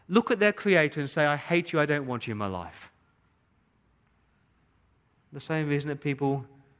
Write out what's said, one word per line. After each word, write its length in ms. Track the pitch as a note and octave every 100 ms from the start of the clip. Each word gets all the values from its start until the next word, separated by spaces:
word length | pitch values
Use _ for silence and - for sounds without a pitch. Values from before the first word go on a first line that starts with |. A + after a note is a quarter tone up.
| -
look 240 | F#3+ -
at 80 | A#3
their 140 | G#3
Creator 480 | G3+ G#3 F3+ D3+ D3+
and 80 | C#3
say, 180 | - D3
"I 80 | D3
hate 360 | - E3+ E3+
you, 80 | D#3+
I 60 | D3
don't 220 | D3 C3+
want 180 | A#2+ A#2+
you 60 |
in 60 | G#2
my 80 | G#2
life"? 440 | F#2 E2+ - - _ _ _ _ _ _ _ _ _ _ _ _ _ _ _ _ _ _ _ _ _ _ _ _
The 60 | C#3+
same 300 | - D#3 D3+
reason 200 | C#3+ C#3+
that 120 | C#3+
people 460 | D3 C3+ C#3 C#3 C3 - _ _